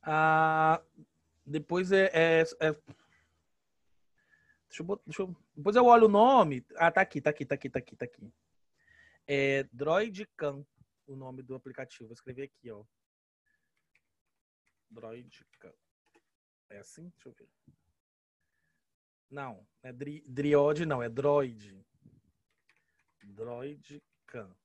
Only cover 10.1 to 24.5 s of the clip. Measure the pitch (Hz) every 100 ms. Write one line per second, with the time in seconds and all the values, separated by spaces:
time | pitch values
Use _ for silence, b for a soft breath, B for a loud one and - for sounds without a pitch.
10.1 | 190 214 - 151 139 143 _ _ _ _
11.1 | 135 131 131 127 131 131 127 127 - 113
12.1 | 117 - 127 139 _ 123 104 110 _ _
13.1 | _ _ _ _ _ _ _ _ _ _
14.1 | _ _ _ _ _ _ _ _ 113 113
15.1 | 117 123 _ _ _ - _ _ _ _
16.1 | _ _ _ _ _ _ 101 - - 175
17.1 | _ 131 - _ _ _ _ _ _ _
18.1 | _ _ _ _ _ _ _ _ _ _
19.1 | _ _ 139 135 101 101 _ 131 123 143
20.1 | 147 - 127 147 143 143 151 165 135 120
21.1 | 117 139 143 135 110 104 98 _ _ _
22.1 | _ _ _ _ _ _ _ _ _ _
23.1 | _ 104 101 113 120 135 147 _ 147 _
24.1 | _ _ 123 104